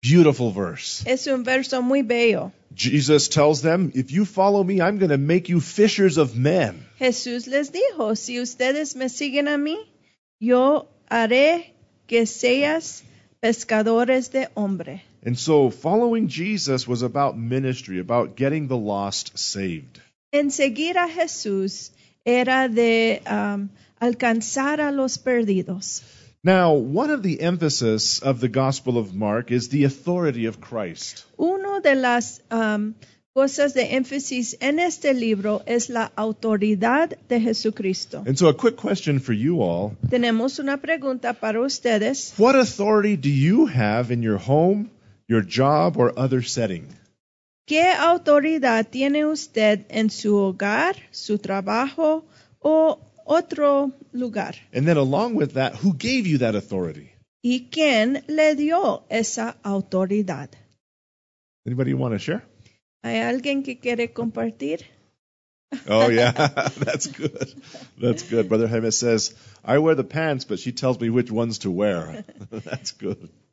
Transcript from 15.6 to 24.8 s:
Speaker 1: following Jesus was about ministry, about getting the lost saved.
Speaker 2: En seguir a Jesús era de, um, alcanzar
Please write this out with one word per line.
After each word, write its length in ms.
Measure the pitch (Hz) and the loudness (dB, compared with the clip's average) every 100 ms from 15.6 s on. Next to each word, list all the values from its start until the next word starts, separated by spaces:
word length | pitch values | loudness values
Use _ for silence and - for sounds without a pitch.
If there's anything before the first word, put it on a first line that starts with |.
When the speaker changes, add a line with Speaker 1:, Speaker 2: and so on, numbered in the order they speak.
| 131 | 4
Speaker 1:
following 580 | - 151 202 240 233 214 | 2 0 2 2 0 -2
Jesus 600 | 131 180 208 139 131 120 | -4 -4 -4 -2 -2 -2
was 140 | 120 | -4
about 360 | 123 113 139 113 | -2 0 -2 -2
ministry, 640 | 117 131 135 123 - 92 | -4 -2 -2 -6 -6 -8
about 360 | 90 120 107 - | -2 0 -2 -2
getting 320 | 135 156 143 | -2 -2 -4
the 100 | 127 | -4
lost 600 | 104 101 98 98 - - | -2 -2 -4 -6 -10 -8
saved. 640 | - 98 95 82 67 - _ _ _ | -8 -6 -6 -6 -12 -20 _ _ _
Speaker 2:
En 180 | 285 285 | -2 0
seguir 480 | 277 277 220 320 349 | 0 -2 -2 -2 -2
a 100 | 349 | -2
Jesús 840 | 330 330 - 214 196 190 - - _ _ _ - | -2 -4 -4 -4 -2 -4 -6 -18 _ _ _ 0
era 420 | 247 247 262 262 | 0 2 2 2
de, 540 | 220 233 226 226 220 - | 2 4 4 2 0 -2
um, 420 | 208 208 202 202 - _ _ | -4 -2 -4 -8 -12 _ _
alcanzar 800 | 240 240 240 226 220 - 269 302 | -2 0 0 0 -2 -4 -2 -2